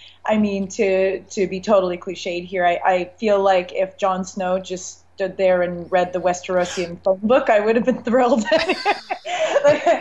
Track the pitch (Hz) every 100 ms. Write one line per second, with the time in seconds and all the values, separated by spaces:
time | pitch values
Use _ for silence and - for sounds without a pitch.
0 | - - - 220 208 196 196 - 196 190
1 | 190 185 - - 185 190 185 208 185 175
2 | 196 175 196 175 175 190 175 175 - 185
3 | 175 - 220 202 196 185 180 - 190 -
4 | 196 185 190 - 185 185 185 180 - -
5 | _ - 190 185 190 180 175 175 170 180
6 | 180 180 175 175 - 185 180 - 175 175
7 | - 190 214 262 262 214 214 233 240 233
8 | - 240 247 247 214 311 320 349 403 -
9 | - 403 622 719 622 554 285 302 - 302